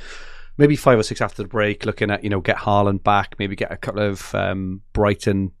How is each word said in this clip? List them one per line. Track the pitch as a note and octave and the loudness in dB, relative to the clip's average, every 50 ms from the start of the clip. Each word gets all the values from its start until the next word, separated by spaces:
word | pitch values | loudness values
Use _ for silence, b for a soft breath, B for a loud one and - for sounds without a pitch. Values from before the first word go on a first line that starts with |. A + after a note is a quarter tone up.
| B B B B B B B B B B B B | B B B B B B B B B B B B
maybe | C#3+ D3 D3+ | 4 4 4
five | B2+ - C#3+ B2 A2 | 4 4 6 6 6
or | G#2+ | 4
six | - A#2 - A#2 | 0 -2 -4 -4
after | G2+ - - G#2 | -4 -4 -6 -10
the | G2 | -6
break, | - A2 G#2 G#2 G#2 - - | -2 0 0 0 0 -2 -2
looking | A2 G2+ - G#2+ G#2 | -4 -2 0 0 0
at, | G2+ G2 - | 0 0 -2
you | G#2 | -2
know, | G2+ F#2+ | -2 -2
get | F2+ - G2+ - | 0 0 -2 0
Haaland | - A2 G2+ G2+ G2+ G2+ G2 F#2+ - | 2 2 4 4 4 4 2 0 2
back, | G#2 G#2 G2+ F#2+ - - - | 2 2 2 2 -2 -4 -6
maybe | G2+ G2 G2 | -6 -6 -4
get | - A2 - F2 | -4 -6 -6 -8
a | - | -8
couple | - - G2 G#2 G#2 | -8 -6 -2 0 0
of, | G2+ G2 - - - - | 0 -2 -4 -8 -6 -4
um, | G2 G2 F#2+ F#2+ F#2+ F#2+ F#2 F#2 F#2+ - - - | -2 -2 -2 -2 -4 -4 -6 -6 -8 -10 -6 -2
Brighton | A2 G#2 G2+ G2+ - - A2 G2 G2 G2 F#2+ - - | 2 2 2 2 0 0 0 0 0 0 -2 -4 -4